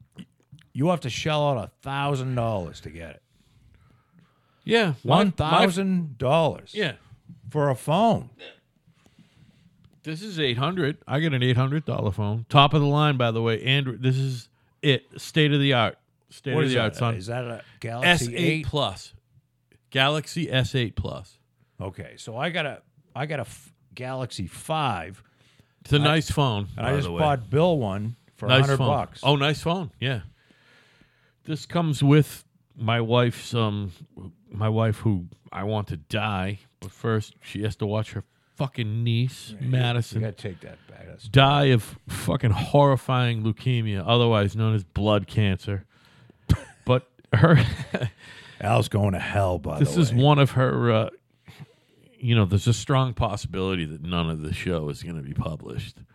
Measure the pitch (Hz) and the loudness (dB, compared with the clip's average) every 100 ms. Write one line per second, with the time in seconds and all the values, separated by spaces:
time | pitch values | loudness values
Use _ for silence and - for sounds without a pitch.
0 | _ - - _ _ - _ 120 156 175 | _ -20 -20 _ _ -20 _ -2 0 0
1 | 131 - 156 151 147 131 95 - 135 139 | -4 -6 -2 0 0 -2 -6 -12 -8 -4
2 | 143 139 131 127 113 107 82 76 78 80 | -2 -2 -2 -2 -2 -2 -6 -10 -16 -14
3 | 82 69 _ _ _ _ _ _ _ _ | -16 -18 _ _ _ _ _ _ _ _
4 | _ _ _ _ _ _ - 226 196 131 | _ _ _ _ _ _ 0 2 2 0
5 | 117 165 202 - 151 165 196 175 196 185 | 2 4 4 2 2 4 4 2 0 0
6 | 160 117 127 160 156 78 - 208 175 98 | -2 -4 0 2 2 -2 -8 -4 -4 -6
7 | _ - - - - 151 143 127 - 165 | _ -20 -20 -20 -8 -2 0 0 0 2
8 | 226 117 - - - - _ _ _ _ | 2 2 -2 -16 -20 -20 _ _ _ _
9 | _ _ _ _ _ _ _ _ _ _ | _ _ _ _ _ _ _ _ _ _
10 | 151 160 214 170 143 120 143 185 143 - | -12 -10 -8 -2 0 0 -2 0 -2 -4
11 | - 135 165 135 123 123 131 151 147 120 | -4 -2 0 2 2 2 2 0 -2 -2
12 | 104 92 104 110 113 147 143 156 143 147 | -2 -2 -2 -4 4 6 6 6 2 2
13 | 151 135 120 113 113 113 127 139 135 - | 2 2 0 0 0 0 0 0 -2 -2
14 | 127 131 135 123 - _ _ _ 156 131 | 0 0 -2 -6 -12 _ _ _ 0 0
15 | - - - 165 151 143 139 127 104 - | -2 -16 -4 0 2 4 2 2 2 -2
16 | _ _ _ - 139 123 143 123 110 - | _ _ _ -14 -4 0 2 2 0 0
17 | 120 113 92 117 120 113 - - 117 117 | -2 -2 -6 -8 -8 -12 -16 -14 -10 -2
18 | 135 175 120 123 170 160 147 147 117 95 | 2 2 0 -2 -2 -2 -4 -4 -4 -6
19 | - - _ _ _ _ _ _ _ 135 | -16 -20 _ _ _ _ _ _ _ 0
20 | 135 156 - - 160 131 120 131 113 - | 0 0 -4 -6 -2 0 0 -2 -4 -4
21 | - - - _ _ _ _ - 95 - | -8 -10 -16 _ _ _ _ -12 -12 -12
22 | 67 - - 113 160 175 151 101 _ _ | -16 -16 -14 -8 -6 -4 -6 -10 _ _
23 | _ - 147 151 110 - - _ _ - | _ -10 -6 -6 -8 -14 -20 _ _ -14
24 | 127 131 123 - 87 - - 156 143 95 | -10 -8 -8 -8 -10 -10 -6 -2 -2 -4
25 | 82 - _ _ _ _ _ _ - 147 | -8 -16 _ _ _ _ _ _ 0 2
26 | 147 160 - - 135 104 98 - 113 143 | 4 2 0 0 2 0 -4 -4 -2 0
27 | 131 87 156 139 104 131 175 160 107 98 | -2 0 0 0 0 2 2 2 0 -4
28 | 107 120 _ _ 104 131 139 135 127 143 | -6 -10 _ _ 4 6 6 4 2 0
29 | - - 135 147 143 147 160 175 151 - | -2 -2 0 2 2 -2 -2 -4 -6 -6
30 | 127 123 80 _ _ _ _ _ _ _ | -6 -4 -8 _ _ _ _ _ _ _
31 | _ _ _ _ - 151 - 170 160 131 | _ _ _ _ -10 -10 -4 -2 0 2
32 | 139 151 143 - - _ _ - 113 117 | 6 6 6 -2 -20 _ _ -6 -2 0
33 | 113 123 123 - - 120 110 104 101 87 | 2 4 2 0 -4 -2 0 -2 -6 -10
34 | 80 - 92 - _ 98 110 110 113 107 | -20 -18 -18 -18 _ -4 -2 2 0 2
35 | 113 98 87 - - 87 98 107 101 85 | 0 0 -4 -16 -14 -8 -4 -4 -4 -10
36 | 73 110 107 98 92 101 - _ 98 - | -6 -4 -2 -2 -4 -6 -14 _ -18 -6
37 | 117 110 104 _ - 104 107 - 104 107 | -2 -2 -4 _ -12 -6 -6 -4 -4 -2
38 | 107 104 - _ _ - 139 - 110 110 | -4 -8 -14 _ _ -8 -6 -4 -4 -2
39 | 117 117 131 - - 214 127 127 120 120 | 0 2 0 -4 -14 -8 -2 0 2 0
40 | 113 113 110 98 104 87 - - - 98 | -2 -4 -4 -6 -12 -12 -16 -20 -20 -20
41 | 87 - 107 123 135 143 143 123 - - | -20 -16 2 4 6 6 4 4 2 -12
42 | - - - 143 113 98 - 147 143 131 | -12 -6 -2 0 2 0 2 4 6 4
43 | - 127 120 113 110 107 131 123 110 98 | 0 0 0 0 -2 -2 0 0 0 -2
44 | 87 120 117 110 101 107 110 110 95 - | 2 2 4 4 2 0 0 0 -2 -2
45 | 104 104 95 - 104 92 - 98 - _ | 2 2 0 0 0 0 -4 -8 -10 _
46 | _ _ - _ - - - - - 127 | _ _ -20 _ -2 -2 -2 -8 0 0
47 | - _ _ 110 160 156 117 - 139 - | 0 _ _ 4 8 8 4 -2 -6 -6
48 | 113 - - - - - 101 120 113 110 | -6 -8 -20 -20 -20 -8 0 2 2 0
49 | 101 92 - 104 95 90 - 76 143 175 | 0 -2 -4 -2 0 -2 -4 -2 0 2
50 | 139 117 139 147 135 127 131 135 120 110 | 2 4 4 6 4 2 0 2 2 2
51 | 110 - _ _ - - - _ _ _ | 0 -8 _ _ -20 -20 -20 _ _ _
52 | _ _ 123 117 98 98 123 113 - 135 | _ _ 2 4 4 4 2 0 2 0
53 | 131 117 113 101 - 92 95 92 78 78 | 0 0 -2 -2 -6 -4 -2 -2 -4 -6
54 | 80 87 82 80 76 85 - 85 76 69 | -4 -2 -2 -4 -6 -6 -4 -4 -4 -8
55 | 80 82 69 73 - 78 - 60 - - | -10 -10 -6 -6 -6 -8 -10 -10 -12 -16
56 | - | -20